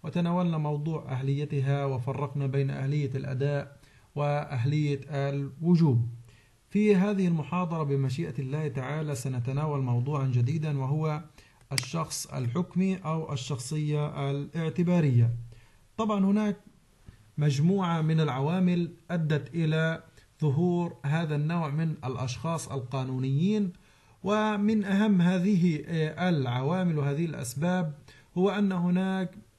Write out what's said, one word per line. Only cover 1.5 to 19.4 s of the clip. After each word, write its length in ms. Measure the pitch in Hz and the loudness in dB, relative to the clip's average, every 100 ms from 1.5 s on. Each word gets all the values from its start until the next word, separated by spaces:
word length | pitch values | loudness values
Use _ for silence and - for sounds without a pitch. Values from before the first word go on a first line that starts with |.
| 143 135 143 | 0 2 2
وفرقنا 600 | 139 127 120 - 139 143 139 | 0 -2 -2 -4 -4 -2 0
بين 240 | 139 135 | 0 0
أهلية 400 | 139 139 147 135 | -2 -2 0 0
الأداء 640 | 131 135 127 143 143 - - - - _ | -4 -4 -2 0 0 -4 -16 -20 -20 _
وأهلية 880 | 147 147 143 151 127 139 151 147 139 - | -4 -2 -2 -2 -2 0 2 0 -2 -4
الوجوب. 1000 | 139 139 139 139 - 165 175 160 117 120 - - - _ _ _ | -4 -2 -4 -6 -2 4 6 6 4 2 -6 -18 -20 _ _ _
في 260 | 202 214 196 | 2 4 6
هذه 300 | 208 196 180 | 4 2 2
المحاضرة 540 | 165 143 180 175 165 | 0 0 -2 -2 -2
بمشيئة 520 | 147 139 131 135 165 - | 0 0 0 -2 -4 -6
الله 300 | 131 147 151 | -4 -4 -4
تعالى 460 | 131 131 151 151 | -4 -6 -6 -4
سنتناول 680 | 139 135 123 120 135 156 143 | -4 -4 -4 -2 -2 -2 -2
موضوعا 460 | 127 120 127 147 135 | 0 0 0 0 2
جديدا، 520 | 120 120 160 156 143 | 2 2 0 -2 -2
وهو 440 | 131 151 156 151 - - - _ _ | 0 0 0 -2 -8 -20 -20 _ _
الشخص 540 | 131 131 165 160 - - | -4 -2 -4 -4 -6 -6
الحكمي 720 | 135 120 143 175 175 190 185 | -4 -2 -2 -2 0 0 0
أو 360 | 156 160 151 | -2 -4 -4
الشخصية 1000 | 139 - 135 - 156 147 147 147 143 139 | -6 -4 -6 -4 -2 0 0 -2 -4 -4
الاعتبارية. 1040 | 143 143 165 160 160 175 175 151 120 117 117 - - - _ _ - | -4 -4 -4 -2 0 2 4 6 6 4 2 -8 -18 -20 _ _ -2
طبعا 280 | 220 202 | 0 4
هناك 320 | 190 208 208 202 - _ _ _ - - - - | 4 4 2 -2 -10 _ _ _ -20 -20 -12 0
مجموعة 640 | 147 135 165 196 180 165 | 2 4 2 2 0 0
من 200 | 156 160 | 2 2
العوامل 720 | 156 127 143 185 180 175 170 - - | 2 0 -2 2 2 2 -2 -8 -6
أدت 440 | 175 156 151 | -4 0 -2